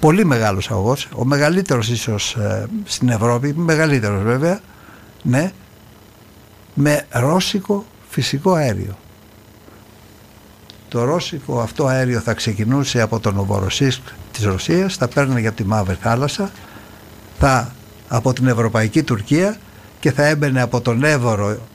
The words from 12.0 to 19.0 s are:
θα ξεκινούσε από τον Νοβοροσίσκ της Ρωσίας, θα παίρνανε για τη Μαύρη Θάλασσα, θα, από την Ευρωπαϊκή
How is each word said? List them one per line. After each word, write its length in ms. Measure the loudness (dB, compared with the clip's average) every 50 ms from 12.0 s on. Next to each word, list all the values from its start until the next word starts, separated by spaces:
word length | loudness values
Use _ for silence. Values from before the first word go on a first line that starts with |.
| 0 0 0 -2
θα 140 | -2 -2 -4
ξεκινούσε 680 | -2 -2 -4 -2 -2 0 0 2 0 0 0 0 0
από 200 | 0 0 0 -2
τον 140 | -2 0 0
Νοβοροσίσκ 680 | 0 0 0 0 0 0 -2 0 0 0 0 0 -2 -8 -16 -18 -18 -20 -16 -8
της 120 | -2 -2
Ρωσίας, 500 | 0 0 -2 -2 0 0 0 2 0 -2
θα 120 | -2 -4 -2
παίρνανε 320 | 0 0 0 2 0 0
για 120 | 0 -2 -2
τη 120 | -2 -2
Μαύρη 320 | 0 0 0 0 -2 -4 -2
Θάλασσα, 500 | 0 0 0 0 0 -2 -2 -4 -6 -6 -8 -14 -20 -20 -20 -20 -20 -20 -20 -20 -20 -20 -20 -20 -20 -20 -4 0
θα, 340 | 2 4 4 2 0 -2 -10 -16 -20 -20 -20 -20 -12 -4
από 240 | -4 0 0 0 0
την 140 | 2 2
Ευρωπαϊκή 560 | 2 2 2 0 0 2 2 0 2 2 0